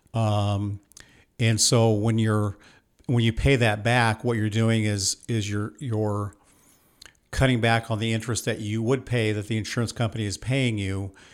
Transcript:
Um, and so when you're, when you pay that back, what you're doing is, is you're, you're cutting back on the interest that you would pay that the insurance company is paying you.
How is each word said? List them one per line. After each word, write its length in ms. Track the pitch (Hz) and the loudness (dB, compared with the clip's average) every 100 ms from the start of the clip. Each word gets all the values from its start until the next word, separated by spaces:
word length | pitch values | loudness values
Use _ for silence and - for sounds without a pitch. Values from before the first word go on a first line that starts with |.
| _ | _
Um, 680 | 113 110 104 101 101 104 101 - - - - _ - | -2 0 2 0 -2 -4 -8 -14 -20 -20 -20 _ -2
and 220 | 113 110 | 0 2
so 320 | - 123 113 | 2 4 4
when 260 | 107 113 113 | 4 2 2
you're, 380 | 110 107 104 - - - _ _ - | 2 2 0 -6 -16 -20 _ _ -2
when 160 | 120 | 2
you 120 | 113 | 2
pay 220 | 110 139 139 | 2 2 4
that 280 | 113 104 | 2 2
back, 400 | 110 123 113 107 | 0 2 2 0
what 140 | 123 117 | -2 -2
you're 100 | 107 | 0
doing 360 | 107 113 113 | 0 2 2
is, 340 | 107 104 95 - - | 0 -2 -4 -6 -4
is 220 | 117 98 | -4 -2
you're, 240 | 104 107 - | -4 -6 -8
you're 560 | 139 107 107 101 101 - _ _ _ _ _ _ - _ _ | -6 -2 -2 -2 -6 -10 _ _ _ _ _ _ -20 _ _
cutting 280 | - 135 120 | 0 2 4
back 300 | 113 113 - | 2 2 0
on 80 | 110 | -4
the 140 | 113 | -2
interest 320 | 113 110 110 | -2 -2 -4
that 160 | - 113 | -4 -4
you 200 | 107 110 | -4 -2
would 240 | 113 135 | 0 -2
pay 280 | 135 120 107 | 0 0 0
that 160 | 104 98 | -2 -2
the 100 | 110 | -4
insurance 320 | 104 - 113 | -4 -4 -4
company 340 | - 113 113 | -2 -4 -2
is 140 | 104 92 | -6 -6
paying 400 | 110 135 127 107 | -4 -2 0 -2
you. 320 | 98 98 98 - - | -4 -4 -8 -12 -20